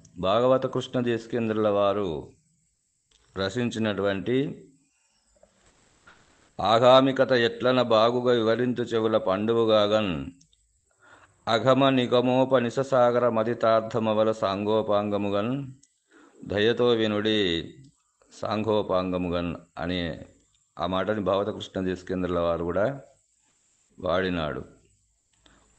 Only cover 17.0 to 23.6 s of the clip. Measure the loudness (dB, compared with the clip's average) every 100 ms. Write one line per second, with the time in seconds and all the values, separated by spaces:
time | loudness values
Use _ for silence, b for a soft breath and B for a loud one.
17 | 0 0 0 0 0 -2 -6 -16 -20 _
18 | _ _ _ -12 -6 -4 0 0 0 -2
19 | -2 -2 -2 -4 -4 -8 -12 -10 -6 -4
20 | -6 -8 -16 _ _ _ _ -8 -4 -2
21 | -2 -2 -2 -2 -2 -6 -10 -6 -4 -6
22 | -6 -6 -2 -2 -2 -2 -4 -2 -2 -4
23 | -14 _ _ _ _ _